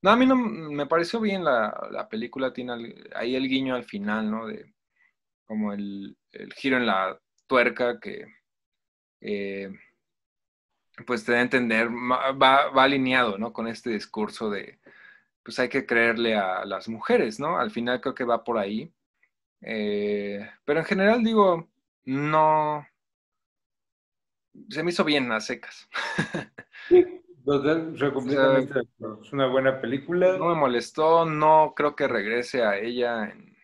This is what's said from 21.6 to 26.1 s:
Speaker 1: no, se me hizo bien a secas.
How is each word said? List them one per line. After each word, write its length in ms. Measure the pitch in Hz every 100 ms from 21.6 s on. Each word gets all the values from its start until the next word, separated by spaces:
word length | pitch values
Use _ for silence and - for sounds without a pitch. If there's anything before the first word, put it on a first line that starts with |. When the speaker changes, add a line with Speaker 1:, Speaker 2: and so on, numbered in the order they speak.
| - _ _ _
Speaker 1:
no, 800 | - 135 147 156 156 156 151 151 147 _ _ _ _ _ _ _ _ _ _ _ _ _ _ _ _ - -
se 140 | 127
me 80 | 170
hizo 140 | 170
bien 260 | 156 147 123
a 80 | 110
secas. 480 | - 120 - - - - -